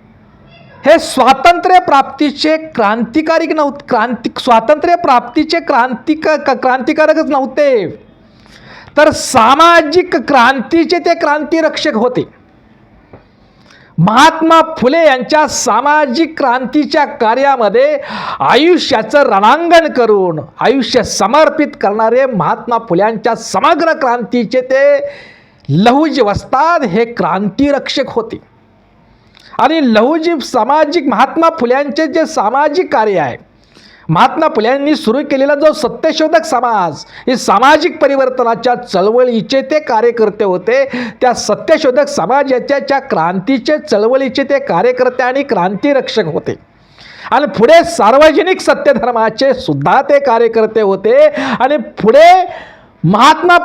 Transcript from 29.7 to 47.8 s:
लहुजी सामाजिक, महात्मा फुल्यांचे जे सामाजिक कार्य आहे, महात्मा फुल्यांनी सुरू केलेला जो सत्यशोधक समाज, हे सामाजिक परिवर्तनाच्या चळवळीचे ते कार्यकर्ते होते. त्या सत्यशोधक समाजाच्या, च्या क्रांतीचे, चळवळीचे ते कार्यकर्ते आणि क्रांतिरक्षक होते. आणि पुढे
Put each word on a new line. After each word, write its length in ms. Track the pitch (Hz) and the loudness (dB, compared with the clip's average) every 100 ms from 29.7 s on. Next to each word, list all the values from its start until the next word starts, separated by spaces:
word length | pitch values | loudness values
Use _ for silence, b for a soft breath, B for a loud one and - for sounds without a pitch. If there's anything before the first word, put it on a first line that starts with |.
| 320 | 2
लहुजी 500 | 262 214 240 320 320 330 | 2 2 2 0 -2 -4
सामाजिक, 680 | - 247 220 302 302 330 269 | -4 -4 0 2 2 0 -2
महात्मा 420 | 196 254 - 330 320 | 0 0 2 0 0
फुल्यांचे 480 | 240 254 285 277 320 | -2 -2 -2 -4 -2
जे 180 | 330 302 | -2 -2
सामाजिक 680 | 262 208 262 302 302 294 | -2 -2 0 0 0 -2
कार्य 260 | 269 214 185 | 0 0 0
आहे, 320 | 151 - _ _ b b b b b | -2 -6 _ _ b b b b b
महात्मा 380 | 160 247 254 311 | 2 2 2 -2
फुल्यांनी 480 | 311 220 269 285 302 | 0 -2 0 0 -2
सुरू 260 | - 254 285 | 0 -2 -2
केलेला 240 | 269 277 285 | -2 0 2
जो 180 | 311 | 2
सत्यशोधक 720 | 294 233 - 320 - 311 330 320 | 0 -4 -2 -4 0 0 0 0
समाज, 580 | 247 240 214 175 139 - B B | -2 -2 -2 -2 -6 -16 B B
हे 80 | 254 | -4
सामाजिक 640 | - 196 262 302 320 - | 0 2 4 4 0 0
परिवर्तनाच्या 720 | 277 269 262 254 233 226 247 247 | 0 2 -2 0 -2 0 -2 -4
चळवळीचे 840 | - 185 196 240 254 226 180 269 | -4 -2 0 2 2 0 -2 -2
ते 180 | 262 302 | 0 -4
कार्यकर्ते 640 | 302 233 240 233 208 - | -2 0 0 0 -2 0
होते. 420 | 196 180 185 254 269 247 233 B | -2 -2 -2 -2 -2 -4 -10 B
त्या 120 | 254 | -2
सत्यशोधक 760 | 226 - 208 214 311 294 254 285 | 0 -4 -4 0 0 2 0 -2
समाजाच्या, 800 | - 170 262 285 247 240 277 277 | -2 0 0 0 -2 -2 -4 -2
च्या 120 | 269 | -4
क्रांतीचे, 760 | 269 185 160 190 190 269 320 202 | -2 -2 -2 -4 -2 -2 -2 -4
चळवळीचे 680 | 202 202 220 262 269 - | -2 0 0 0 -2 -4
ते 160 | 277 277 | -2 -2
कार्यकर्ते 640 | 269 170 240 254 254 254 | -2 0 0 0 -2 -2
आणि 200 | 254 262 | -2 -2
क्रांतिरक्षक 800 | 277 190 180 202 285 269 - 226 170 | -2 -2 -2 -2 0 0 -2 -4 -4
होते. 300 | 147 - - _ _ B B B B B | -4 -6 -10 _ _ B B B B B
आणि 140 | 247 285 | 0 0
पुढे 380 | - 240 330 | 0 4 4